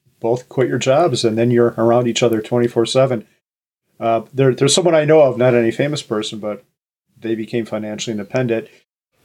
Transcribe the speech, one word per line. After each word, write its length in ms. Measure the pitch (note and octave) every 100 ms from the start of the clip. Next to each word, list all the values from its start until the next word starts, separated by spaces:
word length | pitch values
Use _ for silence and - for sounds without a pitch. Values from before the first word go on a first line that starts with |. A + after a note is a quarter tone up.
| _ _
both 260 | A2+ - -
quit 220 | - B2+
your 80 | B2+
jobs 480 | C3 C#3+ F3 A#2+ A#2
and 120 | A2
then 140 | A#2+
you're 240 | A#2+ A#2 A#2
around 300 | A2+ A#2+ A#2+
each 160 | A2+
other 180 | A#2+ A2
twenty-four 440 | - B2 A#2+ A#2+ A2+
seven. 420 | C3 C3 A#2 - _ _ _ _ _ _ -
Uh, 220 | A2+ A#2 A2
there, 220 | C3 C3+ B2
there's 180 | C#3
someone 220 | G3+ F3 D#3+
I 80 |
know 180 | D3+ D#3
of, 160 | C#3+ A2+
not 160 | B2+
any 180 | A#2+ A2+
famous 300 | A2+ C#3+ D3
person, 380 | - G#2+ G#2+ A2
but 240 | G#2 G2+ _ _ _ _ _ _
they 160 | A2 A2
became 300 | A2 A#2+ G#2+
financially 480 | G#2+ G#2+ G#2+ -
independent, 560 | G#2+ G2 C3 B2 A2+ - _ _ _ _ _